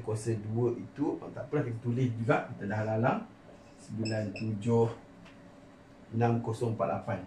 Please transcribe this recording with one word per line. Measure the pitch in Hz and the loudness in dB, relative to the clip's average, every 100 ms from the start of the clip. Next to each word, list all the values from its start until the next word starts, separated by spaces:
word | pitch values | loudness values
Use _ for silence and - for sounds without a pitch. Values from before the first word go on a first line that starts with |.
kuasa | 110 110 117 107 104 | -2 -2 -2 -2 -2
dua | 113 120 | 2 2
itu, | - 98 - 156 - | 0 -6 -2 0 -2
ah, | 90 | -6
tak | - - | -10 -2
apalah, | 147 | 0
kita | 120 113 120 | 0 -2 -2
tulis | 120 127 110 | 2 2 2
juga. | 110 - - | 2 2 0
Kita | - 101 | -6 -4
dah | 107 | -2
halang-halang. | 110 110 131 226 - - - - - - | 0 2 2 2 -4 -16 -20 -20 -20 -20
Sembilan | - 110 110 110 101 | -10 -4 -2 0 -2
tujuh | - 110 104 117 117 117 - - - - - - - - - - - - 113 | -4 -4 -2 2 4 4 0 -14 -20 -20 -20 -20 -20 -20 -20 -20 -20 -4 2
enam | 117 117 | 4 4
kosong | 117 113 117 | 0 0 0
empat | 107 85 | 0 0
lapan. | 98 - 92 | 0 -2 -6